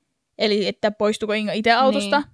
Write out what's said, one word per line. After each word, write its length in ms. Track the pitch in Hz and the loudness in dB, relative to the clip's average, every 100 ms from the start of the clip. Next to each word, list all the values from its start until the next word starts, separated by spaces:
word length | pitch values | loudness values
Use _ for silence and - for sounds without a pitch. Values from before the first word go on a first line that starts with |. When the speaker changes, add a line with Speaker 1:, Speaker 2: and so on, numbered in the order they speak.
| _ _ _ - | _ _ _ -4
Speaker 1:
Eli 280 | 214 208 196 | -2 0 -2
että 220 | - 214 | -2 -4
poistuiko 420 | 208 208 214 214 | 0 -2 -2 -2
Inga 200 | 214 208 | -2 -2
itse 200 | 196 220 | -2 2
autosta 460 | 233 262 - 202 285 | 2 2 0 0 -2
Speaker 2:
Niin. 80 | 285 | -2